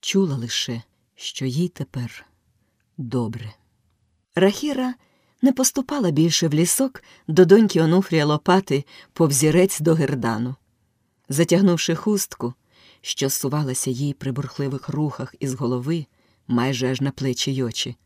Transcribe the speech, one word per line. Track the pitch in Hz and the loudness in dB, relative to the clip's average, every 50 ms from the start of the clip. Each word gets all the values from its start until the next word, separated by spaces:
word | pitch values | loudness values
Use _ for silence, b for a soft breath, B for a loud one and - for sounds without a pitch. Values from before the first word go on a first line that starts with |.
Чула | - - - 190 196 175 139 | -6 0 0 0 2 2 0
лише, | 127 113 120 - - - - 120 117 - _ _ _ _ _ _ | -4 -6 -6 -6 -6 -4 -6 -8 -10 -10 _ _ _ _ _ _
що | _ - - - - 135 | _ -14 -14 -10 -6 -6
їй | 131 123 143 175 175 | -4 -2 -2 -4 -4
тепер | _ - 147 - - 139 123 113 - - - _ _ _ _ _ _ _ _ _ _ _ _ _ _ | _ -8 -10 -10 -8 -10 -10 -10 -12 -16 -20 _ _ _ _ _ _ _ _ _ _ _ _ _ _
добре. | - 139 117 117 131 120 107 - 107 107 107 - _ _ _ _ _ _ _ _ _ _ _ _ _ _ _ _ | -12 -10 -4 -2 -2 -2 -2 -6 -8 -10 -12 -16 _ _ _ _ _ _ _ _ _ _ _ _ _ _ _ _
Рахіра | - 190 196 202 - - 302 285 262 254 254 247 _ _ _ _ _ _ _ _ _ - | 2 4 4 2 2 -4 -4 -4 -4 -4 -6 -6 _ _ _ _ _ _ _ _ _ 2
не | 269 269 | 2 4
поступала | - 262 254 - - 262 - 294 294 240 175 | 4 0 0 0 -2 -4 -4 -2 0 0 0
більше | 156 135 160 170 156 - - 160 | 2 4 2 2 2 0 0 0
в | 147 | 2
лісок | 151 170 175 - - 262 269 - - b b b b b b | 2 2 2 2 0 0 -2 -4 -10 b b b b b b
до | 156 160 185 | 6 6 8
доньки | 165 190 220 226 202 - 165 | 8 8 6 6 4 4 2
Онуфрія | 160 160 165 185 196 - - 160 147 | 2 4 4 2 2 2 0 0 2
Лопати | 147 151 151 _ - 180 190 190 - 143 139 143 B B B B B B | 2 0 0 _ 2 2 2 2 0 -2 -2 -2 B B B B B B
по | - 170 | 0 2
взірець | 151 143 131 143 151 151 175 180 190 - - | 2 2 2 2 4 4 4 4 2 2 0
до | 151 170 160 | 2 2 2
гердану. | 160 147 131 139 131 110 117 113 107 117 123 131 _ _ _ _ _ _ _ _ _ _ _ _ _ _ _ | 2 2 0 -2 -2 -2 -2 -2 -2 -4 -4 -6 _ _ _ _ _ _ _ _ _ _ _ _ _ _ _
Затягнувши | 139 139 170 160 180 175 196 196 175 160 - - 170 | 0 0 2 4 4 4 6 4 4 2 0 -2 -4
хустку, | 160 - - 214 196 - - - - - 120 123 _ b b b b b b b b | -2 0 0 0 0 -2 -6 -8 -8 -8 -8 -8 _ b b b b b b b b
що | b - - - 139 135 | b -10 -6 -4 -4 -4
зсувалася | 131 - - 139 127 151 151 135 127 - - - | -2 -2 -4 -2 -2 -2 -2 -2 -4 -4 -4 -4
їй | 127 120 143 147 139 | -4 -2 -4 -4 -4
при | _ - 139 131 | _ -6 -8 -6
бурхливих | 120 135 123 - - 139 139 131 135 - - | -6 -8 -10 -8 -6 -6 -6 -6 -8 -8 -8
рухах | 135 139 151 147 135 - 123 127 - - | -4 -2 -2 -4 -4 -6 -12 -12 -10 -8
із | - 135 127 | -8 -8 -6
голови, | 113 139 120 127 123 123 139 165 170 147 _ _ _ _ _ _ _ _ _ | -4 -4 -2 -2 -4 -2 -4 -4 -4 -4 _ _ _ _ _ _ _ _ _
майже | 123 120 120 131 139 120 127 127 | -2 0 0 0 -2 -2 -2 -2
аж | 131 123 | -2 0
на | 135 139 | -2 -4
плечі | 131 - 131 135 123 - - - 139 | -4 -4 -4 -4 -4 -2 -4 -4 -2
й | 131 131 | -2 -4
очі | 117 107 - - - 120 _ _ | -4 -4 -6 -8 -8 -10 _ _